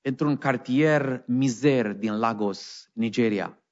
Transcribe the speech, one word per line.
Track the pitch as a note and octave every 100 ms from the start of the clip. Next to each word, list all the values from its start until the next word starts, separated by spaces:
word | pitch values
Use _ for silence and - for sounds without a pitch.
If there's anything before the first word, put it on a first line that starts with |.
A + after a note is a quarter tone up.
într-un | - C3 D3+ C#3
cartier | C#3 B2 - C3 D#3 D3+ C3+ B2+ -
mizer | B2 C3+ A2 C#3 C3+ G#2+
din | G2+ A2 G#2+
Lagos, | A2+ A2 G#2 F#2+ - - -
Nigeria. | - A2+ G#2+ A2+ G#2 F2 - _